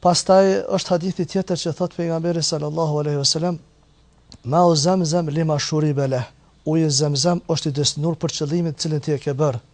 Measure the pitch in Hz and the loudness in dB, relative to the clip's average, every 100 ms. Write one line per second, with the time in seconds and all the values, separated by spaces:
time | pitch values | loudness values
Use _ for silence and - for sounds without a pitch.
0 | 180 175 - 190 196 190 - 190 - 180 | 2 2 6 6 6 2 0 -4 0 -2
1 | 180 175 170 196 185 175 175 160 180 - | -2 -4 -2 -2 -2 -2 -4 -2 -4 -2
2 | 170 165 170 170 156 156 151 156 160 151 | -4 -2 -2 -2 -2 -2 -4 -2 0 0
3 | 151 147 139 160 170 170 - _ _ _ | 0 0 0 0 -2 -4 -10 _ _ _
4 | _ _ _ - 117 151 175 160 147 190 | _ _ _ -16 -2 4 6 4 2 0
5 | 170 170 165 147 160 151 - 156 151 139 | 0 0 -2 -2 0 0 0 0 0 0
6 | 139 131 117 - _ _ - 160 160 135 | 0 -2 -4 -12 _ _ -2 0 2 2
7 | 147 143 170 175 - 160 160 143 143 - | 0 0 0 0 -2 -4 -2 -2 -2 -2
8 | 156 160 160 - 147 170 165 147 160 151 | -4 -2 -4 -4 -4 -2 -2 -4 -4 -4
9 | 147 147 - 135 151 120 - | -2 -4 -4 -2 0 -2 -8